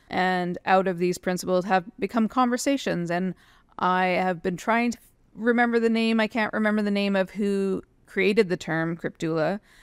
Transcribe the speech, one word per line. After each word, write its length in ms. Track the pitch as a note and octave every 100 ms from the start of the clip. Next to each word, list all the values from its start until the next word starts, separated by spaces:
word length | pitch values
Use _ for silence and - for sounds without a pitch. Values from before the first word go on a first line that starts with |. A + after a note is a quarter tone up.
| -
and 480 | F#3 F3+ F3+ F3 F3+ -
out 220 | F#3+ F#3+
of 120 | E3+
these 180 | F3+ F3+
principles 480 | - F3+ F3+ F#3 F#3
have 180 | F#3+ F3 -
become 300 | G3 A#3 A3
conversations. 840 | C4 B3 A#3+ - C#4 - F3 E3+
And 240 | E3+ F#3 F3 _ _ _ -
I 280 | F3+ F#3 F#3
have 360 | F3+ F#3 E3+
been 140 | F#3+ F3
trying 360 | - A3+ A#3+
to 60 | A3+ _ _ _ -
remember 460 | A3+ A#3 A#3+ A#3
the 80 | A3+
name. 320 | A3+ A3+ A3+
I 60 | A3
can't 260 | A#3+ G#3+
remember 280 | - G#3+ G#3+
the 80 | G#3
name 260 | G3+ G3+ G3
of 120 | F#3
who 520 | F#3+ G3+ G3 G3 F#3 - _ _
created 420 | - F#3 G#3+ F#3+
the 80 | F3
term 400 | - D#3+ E3 E3
Crip 220 | - -
Doula, 420 | E3 D#3+ D3+ G3+ _ -